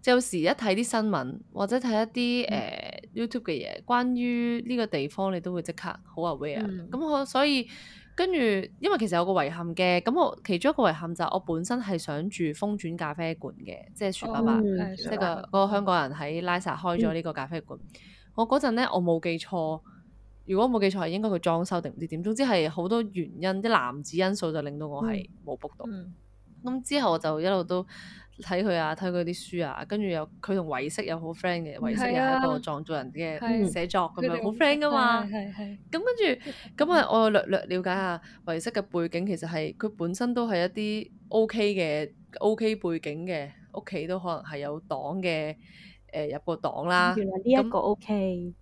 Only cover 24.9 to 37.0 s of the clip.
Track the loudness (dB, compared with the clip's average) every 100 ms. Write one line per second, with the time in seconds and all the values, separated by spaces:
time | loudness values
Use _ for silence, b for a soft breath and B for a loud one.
24.9 | -4 -4 -4 -8 -16 -12 -10 -10 -12 -12
25.9 | -10 -12 -18 -20 -20 -20 -10 -6 -6 -2
26.9 | 0 2 2 0 0 2 0 0 -2 -2
27.9 | B B B B -18 -4 0 2 2 0
28.9 | -2 -2 0 -2 -4 -6 -4 -4 -4 -4
29.9 | -2 0 -2 -4 -10 -2 -2 0 -2 -2
30.9 | -4 -4 -4 -6 -4 -2 -2 -4 -4 -2
31.9 | 0 2 2 4 4 2 0 -2 -6 -4
32.9 | -4 -4 -6 -6 -4 0 2 2 0 0
33.9 | 0 0 0 0 0 -2 4 4 4 4
34.9 | 4 4 4 0 -4 -6 -8 -10 -10 -6
35.9 | -2 0 2 2 2 -6 -14 -14 0 4
36.9 | 4